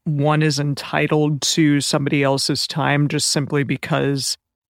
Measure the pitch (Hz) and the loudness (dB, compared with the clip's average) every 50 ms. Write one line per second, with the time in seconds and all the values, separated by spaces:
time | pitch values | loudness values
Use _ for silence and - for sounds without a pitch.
0 | - 165 151 143 139 151 151 151 156 156 143 139 147 147 139 - - - - 156 | -6 -4 -2 0 2 2 2 4 2 2 2 0 -2 -2 -2 -4 -6 -6 -2 -2
1 | 147 147 160 151 151 151 151 135 - - - - 160 147 147 143 131 - - 151 | 0 2 2 2 2 2 0 0 -2 -2 2 2 4 4 4 2 0 0 -2 0
2 | 143 139 - 143 139 135 139 139 - - 147 - - - - 151 135 139 143 147 | 0 0 0 0 2 2 0 0 0 -2 -2 -2 -4 -4 -4 -2 0 2 2 2
3 | 147 139 156 147 - - - 156 139 - 151 143 139 - 143 127 - - 160 139 | 2 2 0 -2 -2 0 0 0 -2 0 -2 -2 -2 -2 -4 -6 -4 -2 -2 0
4 | 139 139 139 135 131 - - - _ _ _ _ _ _ | 0 0 -2 -2 -4 -6 -6 -8 _ _ _ _ _ _